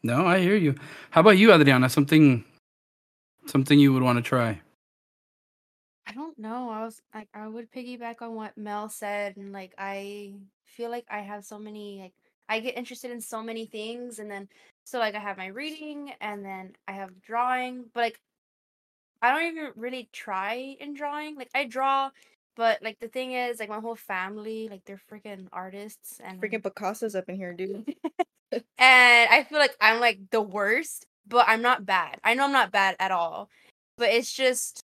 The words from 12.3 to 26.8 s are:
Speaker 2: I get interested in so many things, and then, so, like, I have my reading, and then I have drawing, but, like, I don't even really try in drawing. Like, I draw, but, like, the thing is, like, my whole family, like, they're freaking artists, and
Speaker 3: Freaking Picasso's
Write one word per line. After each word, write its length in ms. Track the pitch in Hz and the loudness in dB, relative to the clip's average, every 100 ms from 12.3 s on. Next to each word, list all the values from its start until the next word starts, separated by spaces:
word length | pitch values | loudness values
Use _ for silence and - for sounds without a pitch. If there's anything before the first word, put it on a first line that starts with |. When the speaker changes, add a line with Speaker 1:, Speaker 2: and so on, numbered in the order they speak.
| _ - | _ -8
Speaker 2:
I 120 | 220 | -6
get 180 | 240 240 | -6 -10
interested 320 | 240 247 247 | -12 -14 -14
in 120 | 240 | -14
so 200 | - 220 | -12 -12
many 240 | 220 226 226 | -10 -12 -12
things, 540 | 220 214 240 247 220 | -12 -12 -12 -14 -14
and 100 | 208 | -14
then, 180 | 202 202 _ _ _ - | -14 -14 _ _ _ -12
so, 140 | 247 | -4
like, 160 | 220 208 | -4 -4
I 40 | |
have 180 | 202 190 | -10 -10
my 100 | 190 | -12
reading, 640 | 208 302 311 302 294 285 - | -10 -12 -12 -14 -14 -16 -12
and 240 | 214 202 196 | -12 -12 -12
then 300 | 190 185 _ - | -14 -16 _ -18
I 40 | |
have 260 | 196 190 185 | -14 -16 -18
drawing, 640 | _ 233 247 254 254 254 233 | _ -4 -2 -2 -6 -10 -12
but, 80 | 240 | -4
like, 180 | 233 226 _ _ _ _ _ _ _ _ _ _ | -4 -4 _ _ _ _ _ _ _ _ _ _
I 100 | 240 | 0
don't 260 | 285 339 320 | 0 -2 -6
even 140 | 294 220 | -12 -10
really 340 | 240 254 - | -10 -10 -14
try 640 | - - 190 196 240 269 269 | -16 -8 -6 -6 -8 -10 -14
in 140 | 285 | -14
drawing. 420 | 285 294 294 302 294 | -10 -8 -8 -10 -14
Like, 140 | 254 277 | -8 -6
I 100 | 269 | -6
draw, 460 | 240 269 269 269 _ _ _ _ - | -2 0 0 -2 _ _ _ _ -2
but, 280 | 233 214 | 0 0
like, 160 | 220 208 | -4 -12
the 80 | 226 | -12
thing 240 | 254 254 | -8 -6
is, 260 | 254 247 226 | -6 -6 -6
like, 100 | 214 | -8
my 100 | 214 | -10
whole 160 | 220 226 | -10 -12
family, 720 | - 190 190 214 214 220 220 | -8 -6 -6 -10 -12 -10 -12
like, 160 | 196 - | -14 -18
they're 160 | 196 _ | -20 _
freaking 360 | 214 214 196 185 | -20 -16 -16 -14
artists, 680 | 180 185 196 214 - - - | -14 -12 -14 -16 -18 -20 -18
and 200 | 185 185 | -18 -10
Speaker 3:
Freaking 220 | 202 220 | -6 -4
Picasso's 540 | 202 - | -6 -6